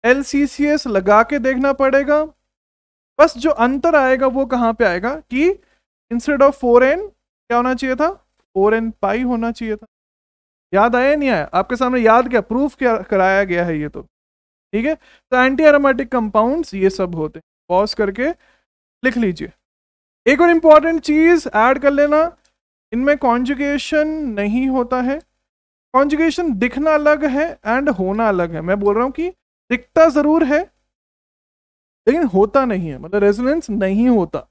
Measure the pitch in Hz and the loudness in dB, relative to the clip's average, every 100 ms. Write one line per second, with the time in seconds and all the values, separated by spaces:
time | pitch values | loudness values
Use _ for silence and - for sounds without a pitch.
0 | 233 269 277 277 285 - 294 294 254 196 | 2 0 0 -2 -2 -2 -2 -2 -2 -2
1 | 190 208 233 294 247 254 277 277 269 269 | 4 4 4 -2 -2 -2 -2 0 0 0
2 | 277 302 311 _ _ _ _ _ _ _ | 0 -2 -2 _ _ _ _ _ _ _
3 | _ - 320 240 302 220 240 269 330 311 | _ 0 0 2 -2 0 0 0 2 2
4 | 262 262 269 262 262 247 233 226 220 175 | 2 0 0 -2 -4 0 -2 0 0 0
5 | 226 311 _ 247 339 392 _ _ _ _ | -4 -8 _ 0 0 -2 _ _ _ _
6 | _ 233 294 285 277 285 247 240 262 339 | _ -6 -4 2 2 2 2 4 4 0
7 | 415 _ _ _ _ 240 247 254 269 254 | -6 _ _ _ _ -2 -2 -4 -4 -2
8 | 311 392 _ _ _ 190 202 220 226 - | -2 -4 _ _ _ 0 0 0 -2 -4
9 | 196 220 254 240 233 226 226 208 220 _ | -4 -2 -2 -2 -4 -6 -8 -8 -12 _
10 | _ _ _ _ _ _ _ 190 233 240 | _ _ _ _ _ _ _ 2 2 2
11 | 262 302 277 190 147 180 196 240 254 254 | 0 0 0 -2 -2 -4 -4 -4 -2 2
12 | 220 233 247 233 - 240 285 - 254 220 | 4 4 2 -2 -2 -4 -4 -2 -2 -2
13 | 190 196 185 190 196 175 175 156 151 - | -2 0 2 0 0 -2 -2 -4 -8 -12
14 | - _ _ _ _ _ _ 214 262 311 | -18 _ _ _ _ _ _ -4 -4 -6
15 | _ _ _ 254 254 269 311 294 277 254 | _ _ _ 0 2 4 4 4 2 -2
16 | 262 254 214 214 226 320 330 196 190 190 | -2 -4 -2 0 0 -2 -6 -2 -2 0
17 | 185 165 156 160 _ _ - 180 208 - | -6 -4 -8 -10 _ _ -4 -2 -2 -2
18 | 202 196 277 339 _ _ _ _ _ _ | -4 -2 -6 -6 _ _ _ _ _ _
19 | 254 240 214 165 - _ _ _ _ _ | -2 0 -2 -4 -12 _ _ _ _ _
20 | _ _ 233 285 339 330 320 302 320 330 | _ _ 0 4 4 4 8 6 6 -2
21 | - 302 330 339 269 214 233 269 277 285 | 0 2 4 2 0 0 2 2 0 2
22 | 294 302 339 - _ _ _ _ _ 233 | 2 2 0 -6 _ _ _ _ _ -2
23 | 269 294 254 240 247 269 285 285 - 311 | 0 0 0 0 -2 -4 -2 -4 -2 -2
24 | 302 311 277 208 208 233 262 262 247 254 | -2 -4 -6 -4 -2 -2 0 -2 -2 -4
25 | 254 294 _ _ _ _ _ _ _ 254 | -4 -6 _ _ _ _ _ _ _ 0
26 | 285 302 330 - 339 202 240 262 311 302 | 0 2 0 0 -4 -2 -4 -2 0 2
27 | 294 302 294 262 330 - 214 247 285 190 | 2 0 0 -2 -4 -6 -4 -2 -2 -2
28 | 185 208 226 185 170 165 165 202 202 208 | -4 0 0 0 -2 -6 -4 -2 0 0
29 | 254 269 349 - _ _ _ 247 - - | -2 -4 -8 -10 _ _ _ -8 -2 2
30 | 320 277 294 320 285 302 370 _ _ _ | 4 4 2 0 0 -2 -4 _ _ _
31 | _ _ _ _ _ _ _ _ _ _ | _ _ _ _ _ _ _ _ _ _
32 | - 302 285 190 208 277 254 190 165 131 | 0 0 0 0 2 0 0 -4 -6 -10
33 | 160 202 202 202 254 320 - 208 190 202 | -6 0 0 0 -2 -4 -4 -4 -2 0
34 | 247 226 170 147 - | 2 2 0 -6 -12